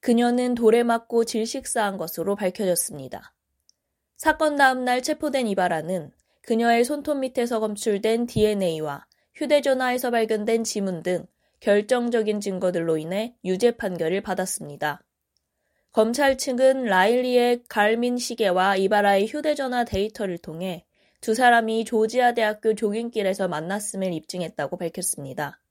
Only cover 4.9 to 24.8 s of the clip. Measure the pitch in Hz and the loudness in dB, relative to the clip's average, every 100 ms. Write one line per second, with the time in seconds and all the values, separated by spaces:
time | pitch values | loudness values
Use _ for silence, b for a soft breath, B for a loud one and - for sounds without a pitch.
4.9 | 254 254 302 302 269 240 190 180 165 156 | -2 -2 -2 -2 -2 -2 0 0 0 -4
5.9 | 185 147 _ _ _ - 226 240 233 240 | -6 -6 _ _ _ -2 0 4 4 2
6.9 | 294 285 285 262 254 240 233 214 208 - | 0 -2 -2 -2 -2 -2 -2 -2 -4 -2
7.9 | 202 220 226 240 - 214 208 185 160 156 | 0 0 0 0 2 2 2 0 -2 -6
8.9 | 143 - _ _ _ 285 294 277 262 254 | -8 -14 _ _ _ 2 2 2 0 0
9.9 | 247 254 233 220 220 214 226 226 214 196 | -2 0 0 0 0 0 0 0 -4 -4
10.9 | 175 170 180 - _ _ _ - 208 208 | -4 -2 -4 -4 _ _ _ 2 2 4
11.9 | 247 240 233 208 208 202 185 185 175 165 | 0 0 -2 0 -2 -2 -2 -2 -2 0
12.9 | 160 156 190 226 _ 180 185 240 240 202 | -2 -2 -6 -6 _ -4 2 2 0 -6
13.9 | 175 160 190 214 190 190 - 151 143 151 | -4 -2 -2 -4 -4 -4 -6 -10 -6 -6
14.9 | 143 _ _ _ _ _ _ _ _ _ | -6 _ _ _ _ _ _ _ _ _
15.9 | - 220 240 277 269 - 247 262 269 247 | 0 0 2 2 2 -2 4 4 4 2
16.9 | 185 190 240 254 247 240 247 _ - 208 | 4 4 2 2 2 4 0 _ 0 2
17.9 | 226 240 247 240 233 208 180 185 196 190 | 2 0 -2 -6 -2 0 2 2 2 2
18.9 | 208 202 196 214 302 302 294 269 247 233 | 4 4 4 2 -2 -2 -2 -2 -2 -2
19.9 | 190 208 - 202 170 - 165 190 170 _ | -2 -4 -4 -6 -6 -10 -10 -8 -8 _
20.9 | _ _ _ - 220 247 233 220 226 220 | _ _ _ -4 4 6 6 2 -2 0
21.9 | 233 220 240 247 240 220 214 226 208 220 | 0 2 4 2 2 -2 0 -2 0 0
22.9 | 208 233 233 196 196 185 156 160 202 202 | -2 -4 -2 -2 -2 -2 -4 -6 -6 -6
23.9 | 190 190 165 - 180 170 - 143 175 | -6 -4 -4 -8 -8 -8 -6 -6 -4